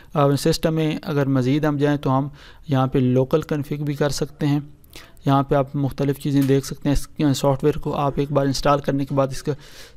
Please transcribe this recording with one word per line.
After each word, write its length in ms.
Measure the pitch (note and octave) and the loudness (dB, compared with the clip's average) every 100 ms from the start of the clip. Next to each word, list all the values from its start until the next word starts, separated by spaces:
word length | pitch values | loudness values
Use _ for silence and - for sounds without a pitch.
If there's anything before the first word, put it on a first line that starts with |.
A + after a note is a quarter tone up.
| - | -6
اور 220 | D3+ C#3+ C#3 | 0 2 2
سسٹم 380 | E3 D#3 E3 | 2 0 0
میں 240 | D#3+ D#3 D#3+ | 0 0 -2
اگر 240 | - C#3+ C3+ | -4 -2 2
مزید 400 | C3 B2+ D3 D3+ | 2 2 2 0
ہم 120 | D3 | 2
جائیں 200 | D3 C#3+ | 0 0
تو 200 | C#3 C3 | 0 0
ہم 100 | C#3+ - - - - | -2 -8 -20 -18 -2
یہاں 200 | C3 C3 | 0 2
پہ 120 | C#3+ | 2
لوکل 420 | B2+ B2+ C3 D#3+ | 2 2 2 0
کنفگ 420 | D3+ D3+ C3+ D3 | 0 -4 -4 -6
بھی 100 | D3 | -4
کر 160 | C#3+ D3 | -2 -2
سکتے 380 | - D3 - D3 | -2 -6 -2 0
ہیں۔ 120 | D3 D3 - - - - - C#3+ | 0 -2 -14 -20 -20 -20 -4 2
یہاں 180 | C#3 | 2
پہ 120 | C#3 C#3+ | 2 0
آپ 200 | C3+ C#3+ | 0 -2
مختلف 440 | C3+ - C#3+ C3+ | -2 -2 -2 -2
چیزیں 220 | D3+ C#3 | 0 2
دیکھ 240 | C3+ C3+ - | 4 2 0
سکتے 240 | C#3+ C#3+ | -4 -2
ہیں۔ 360 | C#3 - - D3+ | 0 -2 -2 0
اس 120 | C3 | 2
سافٹ 260 | C#3+ C3+ | 0 2
ویئر 160 | D3 - | 0 0
کو 160 | D3+ D3+ | -4 -2
آپ 180 | C#3+ C3 | -2 -2
ایک 160 | C#3+ | -2
بار 140 | C#3+ C#3 | 0 0
انسٹال 340 | C3+ D3 C#3+ | 0 2 2
کرنے 260 | C#3+ C#3 C#3 | 0 -2 -2
کے 100 | C#3 | 0
بعد 120 | C3+ | -2
اس 160 | C3 | -2
کا 80 | D3 C#3 - - - | -6 -8 -10 -20 -20